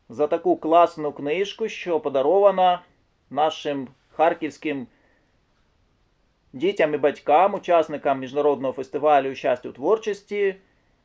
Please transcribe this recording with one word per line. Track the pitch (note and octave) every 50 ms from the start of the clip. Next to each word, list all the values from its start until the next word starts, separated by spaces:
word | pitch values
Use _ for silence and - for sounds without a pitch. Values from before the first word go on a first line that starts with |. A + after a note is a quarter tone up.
| _ -
за | A#2 A#2+ D3
таку | D3 E3+ E3 - F#3 E3
класну | - - D#3 D#3+ E3+ E3+ E3 - D#3 D3+ D3
книжку, | - - C#3 C#3+ D#3 F#3 G3+ G3 - - A3 G3+
що | - - - F3+ E3 D3+
подарована | D3 C#3+ C3 C3+ C3 D3 F3+ G3 G3+ G3 F#3+ F#3 F#3 F3+ F3+ F3 - _ _ _ _ _ _ _ _ _
нашим | C3+ C#3 D#3 D#3+ - - - D3+ C#3+ C#3 B2+ B2+ - _ _ _
харківським | _ - D#3 E3+ E3+ - D#3+ C#3+ - - - D3+ C#3+ C3+ A#2+ - _ _ _ _ _ _ _ _ _ _ _ _ _ _ _ _ _ _ _ _ _ _ _ _ _ _ _ _ _ _ _ _
дітям | - B2+ D3+ G3 G3+ - E3 D3+ D3+
і |
батькам, | C#3 C#3+ C#3+ C#3 - - D3 C#3+ E3 F#3+ G3+ G3+
учасникам | - - F3+ F3 E3 D3+ D#3 D3+ C#3 - C#3+ C3+ C3
міжнародного | C3 B2 C3+ D3 C#3+ D3 C#3 B2 C3+ C3
фестивалю | B2+ C#3 B2+ - - C#3 C#3+ D3+ D3 C#3 C3+ C3+ C3
«Щастя | - - C3+ B2 - - A#2+
у |
творчості». | - A#2+ C3 F3 A3 A3 - A3 G3 G3 - _ G3+ G#3 G3+ G3 F#3 F#3+ _ _ _ _ _ _ _ _ _